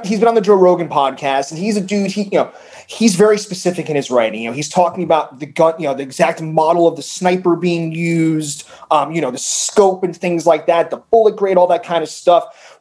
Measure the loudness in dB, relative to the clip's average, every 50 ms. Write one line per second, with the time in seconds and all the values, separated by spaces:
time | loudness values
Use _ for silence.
0 | 0 -2 0 2 2 2 4 4 4 4 4 6 6 4 4 2 0 -2 0 0
1 | 0 0 -2 -4 -2 -2 -2 -2 -2 -4 -6 -6 -4 -2 -2 -2 -2 -2 -2 -2
2 | -2 -2 -4 -4 -4 -2 0 0 0 -2 -6 -18 -20 -20 -20 -20 -20 -12 -4 0
3 | 2 2 4 4 4 4 4 2 -2 -6 -10 -6 -4 -4 -4 -4 -4 -4 -4 -4
4 | -2 0 0 0 0 0 -2 -6 -8 -8 -6 -8 -8 -4 0 0 0 0 0 -2
5 | -2 0 0 0 0 -2 -8 -16 -16 -6 0 2 2 2 2 0 -4 -4 -4 -4
6 | -6 -8 -4 -2 0 0 -2 -4 -6 -4 0 0 2 2 4 4 4 2 2 0
7 | -6 -12 -8 -4 -2 0 0 0 2 0 0 0 0 -2 -2 -2 -4 -6 -6 -4
8 | -2 -2 0 0 0 0 0 -2 -4 -6 -10 -12 -14 -18 -20 -10 -4 0 0 0
9 | 0 0 -2 -4 -4 -4 -4 -6 -6 -6 -6 -6 -6 0 2 4 4 4 2 0
10 | -4 -6 -4 -4 -4 -4 -2 0 2 2 2 2 2 0 0 0 0 -2 -4 -12
11 | -4 _ 2 4 4 2 2 0 0 2 4 4 4 4 2 0 -2 -2 -4 -4
12 | -4 -6 -10 -4 2 2 4 4 2 -2 -10 -20 -20 -20 -4 -2